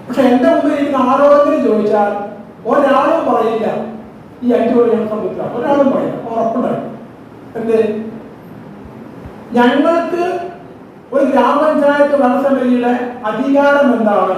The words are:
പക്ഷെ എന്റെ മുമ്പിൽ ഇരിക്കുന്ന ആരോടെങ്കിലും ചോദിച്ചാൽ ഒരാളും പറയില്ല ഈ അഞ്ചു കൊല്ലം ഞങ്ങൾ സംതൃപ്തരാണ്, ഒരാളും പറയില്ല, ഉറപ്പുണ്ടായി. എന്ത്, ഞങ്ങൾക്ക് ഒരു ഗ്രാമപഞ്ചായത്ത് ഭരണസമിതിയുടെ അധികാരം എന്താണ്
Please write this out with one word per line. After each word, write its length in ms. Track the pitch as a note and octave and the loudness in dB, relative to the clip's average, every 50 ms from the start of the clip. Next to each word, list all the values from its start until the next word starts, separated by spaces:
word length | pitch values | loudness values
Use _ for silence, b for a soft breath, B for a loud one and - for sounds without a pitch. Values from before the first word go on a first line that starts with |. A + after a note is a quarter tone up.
| - | -10
പക്ഷെ 180 | - B3+ C4+ B3+ B3 | -4 0 2 4 4
എന്റെ 180 | B3 C4+ E4 E4 | 4 4 4 4
മുമ്പിൽ 200 | D4+ D4 C#4+ D4 - | 2 2 2 0 0
ഇരിക്കുന്ന 280 | C#4+ C#4+ - C4+ B3+ B3 B3 | 0 -2 -2 0 0 2 2
ആരോടെങ്കിലും 500 | C4 C#4 C#4+ C#4+ C#4+ C#4+ D4 D4+ D#4 C4+ A#3+ | 2 4 4 6 6 6 4 2 2 0 0
ചോദിച്ചാൽ 440 | A3 G#3+ G#3+ G#3 G#3 G#3+ G#3 G#3 G3+ G#3 - - - - - - - - - - A3+ | 0 0 0 0 0 2 2 0 0 -2 -6 -8 -10 -14 -16 -18 -20 -20 -10 -4 0
ഒരാളും 480 | C#4 C#4+ C#4+ C4+ C#4 C#4 C#4 D4+ E4 E4 C#4 B3+ | 2 2 4 4 2 2 2 2 0 0 0 0
പറയില്ല 380 | A#3 A#3+ A3+ A3 A3 G#3+ G#3+ - - - - - - - - - - - - - - - B3 | 0 0 0 0 -2 -2 -2 -2 -4 -4 -6 -8 -12 -14 -18 -20 -20 -20 -20 -20 -14 -4 -2
ഈ 40 | A#3+ A#3+ | 0 2
അഞ്ചു 160 | A#3+ A#3 A#3+ B3+ | 2 2 2 2
കൊല്ലം 160 | A#3+ A#3 G#3+ G#3+ | 2 2 2 2
ഞങ്ങൾ 140 | G#3+ G#3 G#3+ | 0 -2 -4
സംതൃപ്തരാണ്, 400 | G#3+ G#3+ F#3 - - - - - - - | -4 -4 -6 -6 -6 -6 -8 -6 -6 -4
ഒരാളും 300 | - C#4+ C#4 C#4+ C#4 B3 | -2 0 2 4 4 2
പറയില്ല, 240 | G#3+ G#3 F#3+ - - - - A#3 | 2 0 -2 -4 -6 -8 -8 -6
ഉറപ്പുണ്ടായി. 500 | A3+ A3+ A3+ A3+ A3+ B3 A3+ - - - - - - - - - - - - - - - - - - A3+ | -4 -2 -2 -2 -2 -2 -2 -2 -4 -4 -6 -10 -14 -16 -18 -20 -20 -20 -20 -20 -20 -20 -20 -12 -10 -6
എന്ത്, 200 | A3 A#3 A3 A3 G#3+ G#3 - - - - - - - - - - - - - - - - - - - - - - - - - - - - - - - - A3+ A#3+ | -2 0 2 2 2 0 -2 -6 -8 -10 -12 -14 -16 -18 -20 -20 -20 -20 -20 -18 -18 -18 -20 -18 -18 -18 -18 -18 -18 -18 -18 -18 -18 -16 -18 -18 -14 -2 2 4
ഞങ്ങൾക്ക് 680 | B3 B3+ C#4 C#4 D4+ E4 E4+ E4+ - - - E4+ F4 F#4 F4+ - F#4 F#4+ - - - - - - - - - - - - - | 4 4 4 4 2 2 2 2 0 -2 -2 -2 -2 -2 -4 -6 -8 -10 -12 -16 -18 -20 -20 -20 -20 -20 -20 -20 -14 -4 0
ഒരു 100 | C#4+ C#4 B3+ | 0 0 2
ഗ്രാമപഞ്ചായത്ത് 840 | C#4 B3 A#3+ B3+ C#4 D4 D4+ D#4 D4+ - C#4+ C#4+ C#4+ D4 C#4+ C#4+ C#4+ C4+ | 2 2 2 2 2 2 2 2 2 2 2 2 4 2 2 2 2 2
ഭരണസമിതിയുടെ 720 | B3+ B3 B3+ B3+ C#4 C#4 C4 B3+ B3 B3 B3 A#3+ A#3+ A#3+ B3 - - - - - G#3 G#3+ | 2 2 0 0 0 0 0 0 2 0 0 2 2 0 0 -2 -4 -8 -8 -8 -6 -6
അധികാരം 580 | - - C#4 C#4 C#4 C#4 C#4+ C#4+ C#4+ C#4+ C#4+ B3 A3+ A3 | -4 -2 0 2 2 4 4 4 4 4 4 2 2 2
എന്താണ് 380 | G#3+ G#3 G#3 G3 F#3 F#3+ F#3 | 2 2 2 2 0 0 -2